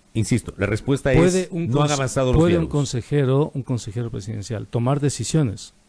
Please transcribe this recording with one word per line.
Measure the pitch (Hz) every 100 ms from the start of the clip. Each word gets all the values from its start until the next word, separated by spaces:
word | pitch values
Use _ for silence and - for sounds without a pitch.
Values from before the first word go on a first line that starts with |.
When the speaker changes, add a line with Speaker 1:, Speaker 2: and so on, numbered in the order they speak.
| _
Speaker 1:
Insisto, | 110 104 117 - -
la | 98
respuesta | 110 - 135 139
Speaker 2:
¿Puede | 131 175 185
Speaker 1:
es | 180
Speaker 2:
un | 170 165
Speaker 1:
no | 135
han | 147
Speaker 2:
conse-, |
Speaker 1:
avanzado | 143 131 139 127
los | 127
Speaker 2:
puede | 170
un | 170
Speaker 1:
diálogos. | 156
Speaker 2:
consejero, | 147 135 123 - 147 131 135 156 139
un |
consejero | 123 123 - 104 117
presidencial | 113 98 110 98 107 113
tomar | 117 120 143
decisiones? | 143 - 110 160 131 95 - _